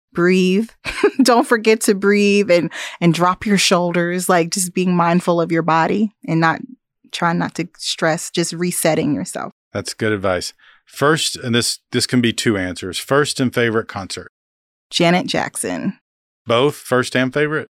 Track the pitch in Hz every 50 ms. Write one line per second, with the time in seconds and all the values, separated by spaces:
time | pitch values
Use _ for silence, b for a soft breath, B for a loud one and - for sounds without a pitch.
0 | _ _ _ - 170 175 185 185 185 185 185 196 226 226 - _ - - - -
1 | - 415 - - 269 226 247 233 269 - 247 226 208 220 220 220 - - 208 190
2 | 196 196 202 208 208 202 202 202 202 - 175 175 165 165 B B B B B B
3 | 180 170 165 160 175 180 185 - - 220 202 185 - - 190 175 175 175 170 175
4 | 170 170 175 185 180 - 190 175 165 170 - 202 180 180 - - 180 185 180 175
5 | 170 170 170 180 - - 175 170 165 170 165 165 160 170 156 165 160 160 - 202
6 | 214 208 - _ - - 165 160 165 160 160 - - - - - _ _ _ _
7 | _ _ - - 175 170 170 175 170 170 - - 160 180 _ - - - - -
8 | - 165 156 160 - - - - 170 165 - 165 175 180 175 - - 165 156 156
9 | - 285 294 - - - - - - - - _ _ _ - 104 98 - - -
10 | 117 110 107 101 92 101 92 87 - - b b b b b b b _ - -
11 | 139 143 160 156 - - - - - 127 117 120 113 - - - _ _ - 123
12 | 113 - - 127 117 113 107 - - 127 110 98 92 90 87 - - 95 85 -
13 | - - 139 143 147 139 - - 135 120 - - 120 117 107 113 107 - - 107
14 | 95 90 - - 90 - - _ _ _ _ _ _ _ _ _ _ _ - -
15 | 175 170 175 180 - 185 - - - - - - - 95 90 82 - - 190 -
16 | _ _ _ _ _ _ _ _ _ - - 120 131 147 143 - - - 131 123
17 | 123 - - 127 127 131 127 147 151 151 151 156 - - _